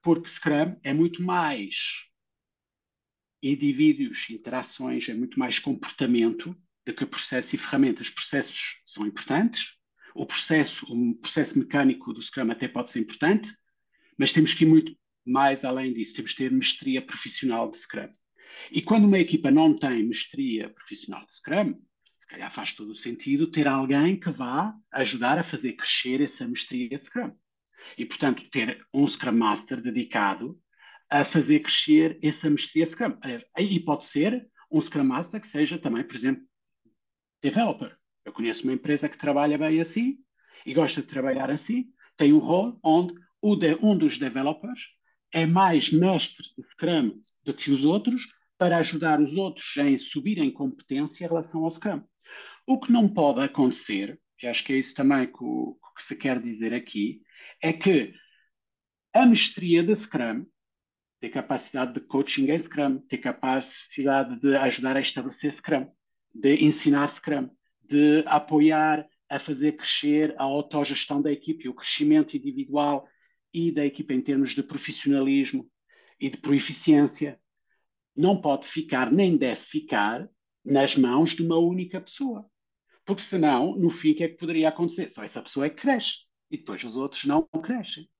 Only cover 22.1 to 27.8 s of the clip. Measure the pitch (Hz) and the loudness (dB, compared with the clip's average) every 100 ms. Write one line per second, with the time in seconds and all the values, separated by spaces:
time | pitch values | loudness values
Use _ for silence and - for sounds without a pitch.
22.1 | _ - - 107 - 98 - 107 107 120 | _ -20 -14 -14 -10 -10 -10 -14 -12 -12
23.1 | 117 135 143 165 165 143 135 131 143 160 | -10 -2 0 0 2 2 2 2 4 4
24.1 | 190 180 127 123 135 202 - _ 135 131 | 2 -4 -6 -4 -2 -4 -6 _ -4 -4
25.1 | 123 123 156 170 127 120 - - - 127 | -2 0 0 -2 -6 -6 -6 -4 -2 -2
26.1 | 131 143 - 120 123 - 127 120 143 - | -2 -2 -4 -10 -8 -8 -8 -6 -8 -10
27.1 | 247 151 - _ _ _ _ | -10 -10 -12 _ _ _ _